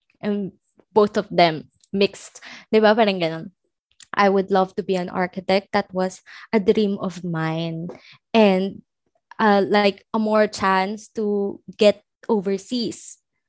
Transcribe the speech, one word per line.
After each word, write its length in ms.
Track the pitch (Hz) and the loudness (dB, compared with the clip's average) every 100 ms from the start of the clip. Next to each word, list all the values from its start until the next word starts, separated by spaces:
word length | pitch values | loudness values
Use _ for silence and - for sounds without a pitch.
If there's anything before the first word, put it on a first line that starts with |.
| _ _ | _ _
and 320 | 208 208 190 - _ _ _ | -6 -6 -6 -12 _ _ _
both 300 | 220 208 214 | 2 2 0
of 80 | - | -2
them 400 | 175 170 156 - _ _ | 2 2 2 -8 _ _
mixed." 480 | 196 196 - - - - - - | -2 -2 -2 -12 -14 -20 -20 -2
Di 80 | 220 | 2
ba? 160 | 214 214 | 4 4
Parang 240 | 208 190 | 2 0
ganun. 320 | 165 160 180 - _ _ _ _ _ - | -4 -4 -12 -20 _ _ _ _ _ 0
I 160 | 202 | 2
would 160 | 196 190 | 2 2
love 240 | 190 185 - | 0 0 -4
to 20 | |
be 140 | 185 185 | -6 -4
an 160 | 180 | -4
architect. 640 | 190 180 - 185 190 196 208 | -4 -6 -6 -2 -2 0 -4
That 160 | 196 | -4
was 320 | 185 185 - - - - | -4 -6 -6 -18 -20 -4
a 80 | 226 | 0
dream 400 | 190 214 208 196 | 2 2 0 -2
of 160 | 190 175 | -6 -8
mine. 720 | 175 160 160 160 165 165 175 - - - _ | -6 -4 -4 -4 -6 -8 -10 -14 -20 -20 _
And, 480 | 226 208 185 196 - - _ _ _ _ - | 2 4 4 -2 -8 -18 _ _ _ _ -2
uh, 240 | 214 202 147 | 2 2 2
like, 400 | 208 202 196 _ 220 | 2 2 0 _ -4
a 20 | |
more 300 | 214 214 214 | 0 2 2
chance 640 | - 196 190 190 214 - - | 0 0 0 0 -6 -10 -6
to 400 | 208 208 202 - - - | -4 -2 -4 -6 -16 2
get 240 | 208 202 _ _ | 4 4 _ _
overseas 960 | - 220 190 196 - 247 208 - - - _ _ | -2 -2 0 -4 -4 -6 -6 -8 -12 -16 _ _